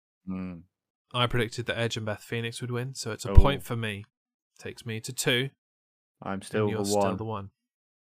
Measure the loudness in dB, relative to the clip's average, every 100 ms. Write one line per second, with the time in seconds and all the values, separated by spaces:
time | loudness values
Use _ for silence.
0 | _ _ -10 -8 -8 -10 -16 _ _ _
1 | _ 0 2 2 0 -2 -4 -2 -2 -2
2 | -6 -8 -6 -6 -6 -8 -6 -6 -6 -8
3 | -8 -8 6 10 10 6 -4 -6 -4 -6
4 | -10 _ _ _ _ -16 -14 -12 -10 -8
5 | -8 -4 0 0 0 -8 _ _ _ _
6 | _ _ -8 -8 -4 0 0 0 2 2
7 | 2 0 -4 -8 -10 -18 _ _ _ _